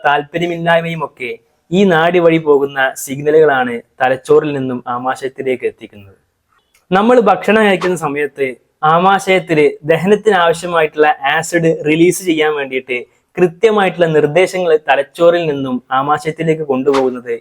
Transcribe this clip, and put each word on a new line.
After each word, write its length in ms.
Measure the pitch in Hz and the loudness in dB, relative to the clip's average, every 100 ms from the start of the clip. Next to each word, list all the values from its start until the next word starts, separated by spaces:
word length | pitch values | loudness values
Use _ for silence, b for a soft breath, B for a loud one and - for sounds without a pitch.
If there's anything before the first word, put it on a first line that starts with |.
| 147 | 0
താല്പര്യമില്ലായ്മയും 1000 | 147 147 170 175 170 170 170 165 160 143 | -2 -2 -6 -4 -4 0 0 0 -6 -8
ഒക്കെ 320 | - 123 113 _ _ _ | -10 -12 -12 _ _ _
ഈ 120 | 180 | 2
നാഡി 360 | 202 160 170 175 | 2 4 2 4
വഴി 180 | 170 165 | 2 2
പോകുന്ന 540 | 156 143 139 139 131 - | 2 2 2 -2 -4 -4
സിഗ്നലുകളാണ് 880 | - 135 147 156 151 135 123 117 - _ | -10 -4 2 4 4 2 -2 -6 -12 _
തലച്ചോറിൽ 520 | 131 131 - 151 151 | -2 -2 2 2 2
നിന്നും 300 | 143 131 123 123 | -4 -6 -6 -6
ആമാശയത്തിലേക്ക് 800 | 123 131 131 135 131 131 127 113 | -6 -6 -6 -8 -8 -6 -4 -6
എത്തിക്കുന്നത്. 500 | - 110 104 98 _ _ _ _ _ _ _ _ | -8 -18 -20 -20 _ _ _ _ _ _ _ _
നമ്മൾ 280 | 185 220 247 | 0 4 4
ഭക്ഷണം 460 | 202 185 - 220 214 | 4 2 2 2 2
കഴിക്കുന്ന 300 | 185 180 175 | 0 -2 -4
സമയത്ത് 600 | 151 143 143 - 135 120 _ _ | -4 -4 -6 -4 -6 -6 _ _
ആമാശയത്തില് 880 | 156 165 185 196 196 185 170 156 147 - | 0 2 2 2 2 0 2 2 2 0
ദഹനത്തിന് 520 | 151 160 180 208 214 190 | -2 0 2 2 2 2
ആവശ്യമായിട്ടുള്ള 720 | 170 165 175 170 156 151 151 | 2 0 -2 -2 -2 -2 -2
ആസിഡ് 800 | 147 135 156 160 175 165 160 147 | 0 -2 -2 -2 -2 0 -2 -2
റിലീസ് 360 | 160 175 170 | 2 2 0
ചെയ്യാൻ 320 | 185 160 151 151 | -4 -2 -2 -2
വേണ്ടിയിട്ട് 500 | 135 131 123 123 - _ _ - | -6 -8 -6 -8 -10 _ _ -2
കൃത്യമായിട്ടുള്ള 680 | 180 165 226 214 190 170 165 | -2 2 0 2 0 0 0
നിർദ്ദേശങ്ങൾ 760 | 156 147 160 180 185 175 156 - | 2 2 2 0 0 0 0 2
തലച്ചോറിൽ 560 | 139 139 - 170 175 160 | -2 -2 2 2 2 -2
നിന്നും 380 | 139 135 123 - | -4 -4 -6 -4
ആമാശയത്തിലേക്ക് 720 | 131 139 151 160 151 165 156 | -4 -2 -2 -4 -4 -2 -2
കൊണ്ടുപോകുന്നത് 760 | 147 127 135 135 131 127 120 117 | -2 -2 0 0 0 -4 -8 -10